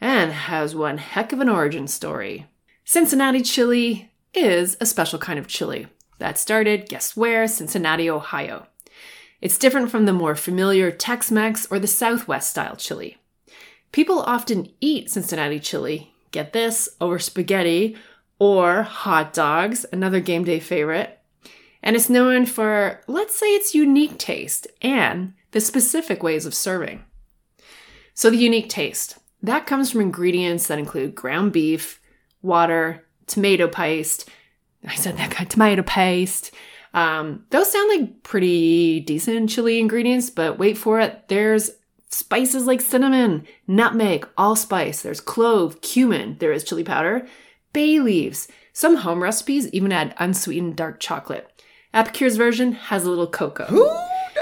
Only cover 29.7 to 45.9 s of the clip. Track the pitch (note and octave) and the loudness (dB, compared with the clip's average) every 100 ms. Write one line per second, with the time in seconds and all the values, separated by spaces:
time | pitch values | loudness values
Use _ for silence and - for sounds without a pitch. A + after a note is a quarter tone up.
29.7 | C4+ C4+ A3+ G3 F3 F3 F3 F3+ E3+ - | -2 0 0 0 0 0 0 0 -2 -4
30.7 | D3+ D3 D#3 C#3 - B2+ D3+ G3+ E3+ D#3 | -6 -6 -6 -8 -8 -6 -2 0 2 0
31.7 | D#3+ - - _ _ _ _ F#3 E3+ E3+ | 0 -4 -16 _ _ _ _ 0 2 4
32.7 | E3 D#3+ D#3 _ _ - - G3 G3 E3+ | 2 -2 -4 _ _ -8 0 2 4 2
33.7 | F3 E3 D#3+ D3+ - - - _ _ _ | 0 -2 -2 -4 -6 -8 -20 _ _ _
34.7 | _ - - F3+ D#3 D3+ - F3+ - G#3+ | _ -12 -6 -6 -6 -6 -6 -4 2 4
35.7 | G3 F#3 - F#3 F3+ F#3 - - - - | 4 0 0 2 2 -2 -4 -10 -16 -20
36.7 | - - F3 E3 D#3 D#3 D3 - C4+ G4 | -20 -6 0 0 0 -4 -10 -2 2 2
37.7 | G4+ G#4 G4+ B3+ - - G#3 F#3 F3 E3 | 2 2 2 0 -8 -4 0 2 4 4
38.7 | E3 E3+ D#3+ D3+ D3+ G3 A3+ A3 A3 A#3 | 4 4 2 -2 -4 -2 0 0 0 2
39.7 | A3+ A3 A3+ A#3+ B3+ B3 - D#3+ - G3 | 2 2 2 2 0 -2 -2 -2 2 0
40.7 | G#3+ A3+ A3 A3 - - G3 G#3+ A3 G#3+ | 2 2 2 2 -2 -4 0 2 2 0
41.7 | - _ _ - - - A#3+ B3+ C4 B3 | -8 _ _ -12 -10 -4 0 0 0 2
42.7 | B3+ B3+ B3+ C4+ C4 A#3+ D#3 - - - | 0 2 2 4 4 4 0 -4 -14 0
43.7 | F#3+ A3+ A3+ G#3+ E3 - - G3 A3 - | 4 4 4 2 0 -2 0 2 2 0
44.7 | F#3 D3 D3+ - D#3 - - A#3 A3+ E3 | -2 -2 -6 -8 -10 -6 0 2 4 2
45.7 | - - | -2 -2